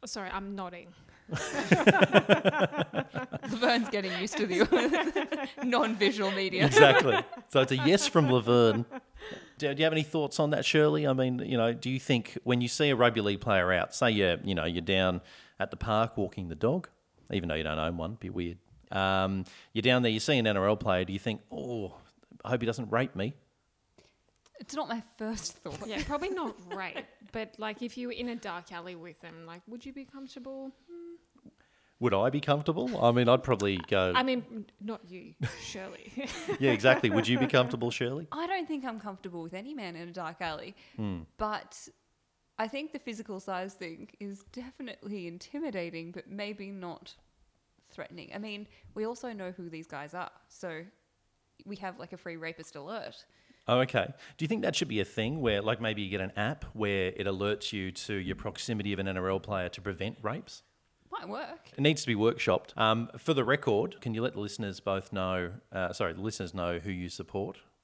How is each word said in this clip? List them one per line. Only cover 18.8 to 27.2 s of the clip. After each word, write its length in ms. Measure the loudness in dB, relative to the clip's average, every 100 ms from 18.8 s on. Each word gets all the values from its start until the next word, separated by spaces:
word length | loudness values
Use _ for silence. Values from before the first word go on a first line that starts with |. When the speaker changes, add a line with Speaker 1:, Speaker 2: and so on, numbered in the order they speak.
| _
Speaker 3:
Um, 520 | 0 2 2 2 0 -4 -12 -8
you're 80 | -2
down 200 | 4 4
there, 80 | 4
you 80 | 2
see 180 | 2 2
an 100 | 4
N 80 | 4
R 100 | 4
L 100 | 2
player, 260 | 2 2
do 80 | 2
you 80 | -2
think, 220 | -4 -6 _
"Oh, 420 | -10 -6 -6 -8 -12 -20 _ _ -14 -4
I 40 |
hope 120 | -2
he 40 | 0
doesn't 240 | -2 0
rape 260 | 0 0 -2
me"? 160 | -6 -6 _ _ _ _ _ _ _ _ _ _ _ -20
Speaker 2:
It's 140 | -12
not 140 | -8 -6
my 160 | -8 -10 _
first 400 | -8 -6 -8 -10
thought. 280 | -12 -10 -8
Speaker 1:
Yeah, 160 | -6 -4
probably 240 | -4 -4
not 260 | -4 -6 -8 -12
rape, 320 | -8 -8 -10 -14 _